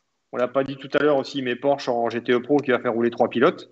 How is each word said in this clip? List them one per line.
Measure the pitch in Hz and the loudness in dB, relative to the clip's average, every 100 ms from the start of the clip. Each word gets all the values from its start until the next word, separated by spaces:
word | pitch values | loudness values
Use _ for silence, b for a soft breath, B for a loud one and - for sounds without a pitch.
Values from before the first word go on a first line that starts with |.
| _ _ - | _ _ -10
on | 120 | -4
l'a | 123 | -2
pas | 135 135 | 0 -2
dit | 135 | -6
tout | 139 | -2
à | 147 | 0
l'heure | 147 139 | 2 2
aussi, | 127 139 | 0 -6
mais | 127 120 | -4 -2
Porsche | 143 139 - | 0 -2 -2
en | 117 117 | -2 -2
G | 117 | -2
T | 120 | 0
E | 123 | 0
Pro | 123 147 | 2 0
qui | 135 | 2
va | 120 | 0
faire | 123 | 0
rouler | 113 117 | 0 0
trois | 117 113 | 2 0
pilotes, | 120 156 190 - | 4 2 2 -12